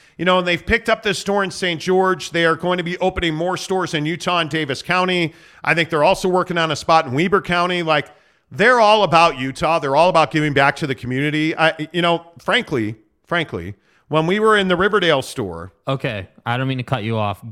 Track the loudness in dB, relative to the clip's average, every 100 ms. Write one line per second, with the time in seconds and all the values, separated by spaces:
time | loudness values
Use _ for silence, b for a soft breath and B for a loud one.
0 | b b 0 2 2 -2 0 -2 0 -2
1 | 0 -4 -2 -2 -2 -4 -4 -4 0 2
2 | 2 -2 -4 0 0 0 -2 -2 -4 -2
3 | -2 -2 -4 -2 -2 -4 -4 -2 -2 -2
4 | -4 -4 -2 -2 -2 -2 -4 -6 -2 0
5 | 0 0 -2 B B B -2 0 0 2
6 | 2 2 0 0 0 -2 -2 -2 2 2
7 | 2 0 2 0 0 -2 0 -2 0 0
8 | -2 b b b b 0 4 6 6 4
9 | 4 4 4 2 -6 -4 0 0 0 2
10 | 4 4 2 0 0 4 2 2 -4 -6
11 | -4 -2 -2 0 -2 2 0 0 -6 -2
12 | 0 0 -4 -10 -2 -2 -2 -4 -4 -6
13 | _ _ _ -4 -4 -8 -10 -14 _ _
14 | _ -2 0 2 4 4 2 2 2 2
15 | 2 2 0 -6 -6 -8 -14 _ -6 -4
16 | -4 -8 -10 _ -4 -2 -2 -4 -4 -4
17 | -2 -2 -2 -4 -10